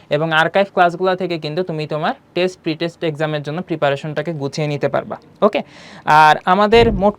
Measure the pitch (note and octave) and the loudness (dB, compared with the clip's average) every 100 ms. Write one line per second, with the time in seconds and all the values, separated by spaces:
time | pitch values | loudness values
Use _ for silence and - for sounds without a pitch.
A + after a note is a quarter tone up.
0 | - D3 D#3+ D#3 E3 F#3+ G3 F#3+ F3 E3+ | -4 -2 0 2 2 2 0 2 0 2
1 | F#3 F#3 F3 E3 D3+ D#3 F#3 D#3 D3 D3+ | -2 -2 -4 -6 -6 -6 -4 -6 -6 -4
2 | F3+ - _ F3 F#3 - E3 D#3 E3+ - | -4 -6 _ -4 -4 -4 -6 -4 -6 -6
3 | E3 D3 D#3 D3+ C#3+ D#3+ F#3 D#3 C#3+ C#3 | -6 -4 -4 -4 -6 -8 -6 -2 -2 -2
4 | D#3 D3+ D#3 D#3 C#3 D#3+ D3+ C#3+ C#3 C3+ | -4 -6 -6 -6 -6 -4 -4 -2 -2 -4
5 | - - _ - G#3 C#4 - - - - | -6 -12 _ 0 0 0 -8 -16 -20 -6
6 | - D3+ D#3 D3+ F#3+ F#3+ G#3 A#3 A#3 G3 | 4 6 6 6 2 2 4 4 4 2
7 | G3+ | 0